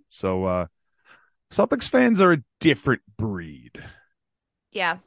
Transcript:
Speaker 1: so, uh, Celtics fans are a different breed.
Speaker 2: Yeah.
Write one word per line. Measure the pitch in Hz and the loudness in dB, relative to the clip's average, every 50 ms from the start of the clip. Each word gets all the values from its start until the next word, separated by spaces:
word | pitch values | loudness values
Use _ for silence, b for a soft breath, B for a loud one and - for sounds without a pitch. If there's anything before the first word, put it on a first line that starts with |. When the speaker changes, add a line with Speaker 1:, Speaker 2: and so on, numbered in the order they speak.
| _ _ | _ _
Speaker 1:
so, | - - - 95 92 92 95 | -14 -6 -4 -4 -2 -2 -2
uh, | 92 90 90 87 - _ _ _ _ b b b b b b b b b b _ _ | -2 -2 -2 -4 -6 _ _ _ _ b b b b b b b b b b _ _
Celtics | - - 214 - 294 240 - - | -2 0 0 0 0 -4 -4 0
fans | - 254 247 233 226 185 | 2 2 4 4 4 4
are | 196 180 | 4 4
a | 170 139 - _ _ - | 4 2 -2 _ _ 0
different | - 160 135 - - 139 120 - _ _ _ | 2 2 2 2 0 -2 -2 -2 _ _ _
breed. | - 107 110 98 87 82 78 71 64 58 60 - - B B B B B B B _ _ _ _ _ _ _ _ _ _ _ - | -8 -6 -6 -6 -6 -10 -12 -16 -18 -20 -20 -20 -20 B B B B B B B _ _ _ _ _ _ _ _ _ _ _ -8
Speaker 2:
Yeah. | 202 180 170 170 185 _ | -4 -4 -4 -4 -6 _